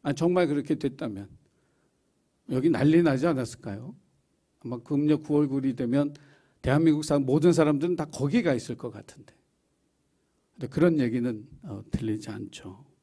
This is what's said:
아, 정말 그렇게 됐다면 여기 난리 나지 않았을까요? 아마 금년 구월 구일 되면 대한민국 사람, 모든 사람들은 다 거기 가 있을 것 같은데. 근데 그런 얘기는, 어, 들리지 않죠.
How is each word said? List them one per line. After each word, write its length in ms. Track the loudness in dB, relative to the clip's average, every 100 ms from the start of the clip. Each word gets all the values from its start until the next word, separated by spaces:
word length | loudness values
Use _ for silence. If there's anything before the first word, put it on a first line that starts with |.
아, 100 | -4
정말 320 | 0 0 2 0
그렇게 300 | -2 -2 -4
됐다면 520 | -4 -6 -10 -10 -14 -20 _ _ _ _ _ _ _ _ _ _ -6
여기 200 | 0 2
난리 320 | 4 4 6
나지 240 | 4 2 0
않았을까요? 680 | -2 -4 -10 -12 -12 -12 -18 _ _ _ _ _ _
아마 180 | -10 -10
금년 440 | -4 0 2 0
구월 240 | 2 0 2
구일 300 | 0 -2 -2
되면 380 | 0 0 0 -6 -20 _ _ _
대한민국 420 | 0 4 4 2
사람, 220 | 2 0 2
모든 260 | 4 4
사람들은 440 | 6 4 2 0 -2
다 100 | -6
거기 360 | -4 0 0
가 120 | 0
있을 220 | -2 -4 -10
것 140 | -10
같은데. 440 | -14 -20 -20 -20 _ _ _ _ _ _ _ _ _ _ _ _
근데 160 | -14 -8
그런 300 | 2 2 4
얘기는, 460 | 0 0 -4 -6 -12 -20
어, 200 | -14 -14 -8
들리지 400 | -6 -4 -4 -6
않죠. 540 | -12 -12 -14 -18 -20 -20 _